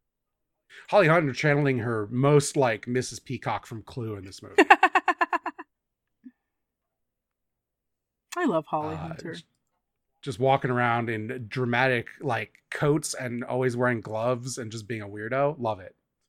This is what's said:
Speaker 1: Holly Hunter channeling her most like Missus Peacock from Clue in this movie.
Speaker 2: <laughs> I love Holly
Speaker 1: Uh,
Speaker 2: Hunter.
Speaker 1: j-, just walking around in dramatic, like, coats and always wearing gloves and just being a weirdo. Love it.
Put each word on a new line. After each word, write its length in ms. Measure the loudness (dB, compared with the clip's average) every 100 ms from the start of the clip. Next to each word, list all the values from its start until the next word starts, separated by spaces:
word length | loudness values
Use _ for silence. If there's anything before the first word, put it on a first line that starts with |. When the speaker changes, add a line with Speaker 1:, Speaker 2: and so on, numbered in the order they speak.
| _ _ _ _ _ _ _ -20 2
Speaker 1:
Holly 160 | 6 6
Hunter 260 | 6 2
channeling 460 | 0 2 4 4 2
her 280 | 0 -2 -2
most 460 | 2 6 6 4 2
like 300 | 2 2 -2
Missus 300 | -2 -2 -8
Peacock 440 | -10 -6 -4 -6 -8
from 160 | -14
Clue 340 | -12 -10 -8 -8
in 80 | -12
this 160 | -16
movie. 140 | -2 2
Speaker 2:
<laughs> 120 | 6 6 6 2 0 0 -2 -2 -6 -12 -18 _ _ _ _ _ -20 _ _ _ _ _ _ _ _ _ _ _ _ _ _ _ _ _ _ _ _ -2
I 80 | 0
love 200 | 0 -2
Holly 280 | -4 -4
Speaker 1:
Uh, 40 | -8
Speaker 2:
Hunter. 360 | -10 -10 -12
Speaker 1:
j-, 100 | -14 -16 _ _ _ _ _ _ _
just 160 | -10 0
walking 300 | 2 2 2
around 360 | 0 2 0 -2
in 380 | -4 -6 -10 -8
dramatic, 600 | -4 0 2 2 2 -2 -8
like, 420 | -4 -4 -6 _ _
coats 440 | -2 2 2 0
and 280 | -6 -6 -6
always 320 | -4 -2 -2 0
wearing 240 | 0 0
gloves 560 | -4 -4 -2 -2 -4 -10
and 120 | -10
just 140 | -10 -10
being 120 | -10
a 60 | -10
weirdo. 460 | -10 -6 -2 -2 -2
Love 200 | -4 -6
it. 140 | -10 -20 _ _